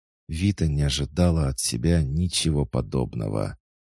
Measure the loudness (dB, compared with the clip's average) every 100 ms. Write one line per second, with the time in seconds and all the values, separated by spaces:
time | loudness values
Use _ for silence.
0 | _ _ -10 0 0 2 0 2 0 0
1 | -2 2 2 4 0 -2 -4 0 2 2
2 | 2 0 -2 0 0 0 0 -2 -2 -2
3 | -4 -4 -4 -4 -4 -8 _ _ _